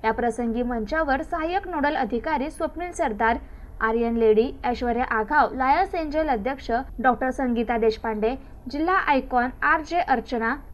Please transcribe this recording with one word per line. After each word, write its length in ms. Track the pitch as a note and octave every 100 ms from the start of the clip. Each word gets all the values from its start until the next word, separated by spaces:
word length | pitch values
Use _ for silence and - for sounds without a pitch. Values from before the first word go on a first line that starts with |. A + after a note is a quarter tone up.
या 80 | A3
प्रसंगी 500 | A3+ A#3+ A3+ A#3+ A3+
मंचावर 600 | A#3+ A#3+ G#3+ D#4+ D#4 C4+
सहाय्यक 460 | D#4 E4+ D#4+ F#4 G4
नोडल 280 | E4 C#4+ D4+
अधिकारी 540 | A3+ A#3 D#4 D4+ C#4
स्वप्नील 420 | D4 D#4+ - F4
सरदार, 440 | E4+ D4+ G#3 A3+ A#3+ - - - -
आर्यन 360 | A3 A3+ A#3 A#3
लेडी, 300 | A3 G#3+ B3+ -
ऐश्वर्या 400 | B3 A#3 A#3+ A#3+
आघाव, 440 | B3 A3+ G#3+ D4+ A#3
लायन्स 400 | B3+ C4 D4+ F#4+
एंजल 340 | F4+ D#4 D4 D#4
अध्यक्ष 420 | A#3+ G#3 C#4 - A#3 C4 -
डॉक्टर 280 | C4 B3 C4
संगीता 460 | B3+ C4 A#3 A#3 A#3
देशपांडे, 580 | A3 A3 A#3 G#3+ A3 C4+ - - -
जिल्हा 240 | C#4 D#4+
आयकॉन 560 | F#4+ - C#4 C4+ B3 B3 -
आर 180 | C#4+ D#4+
जे 180 | D4+ E4+
अर्चना 560 | - B3 A3+ A#3+ A3+ C#4 -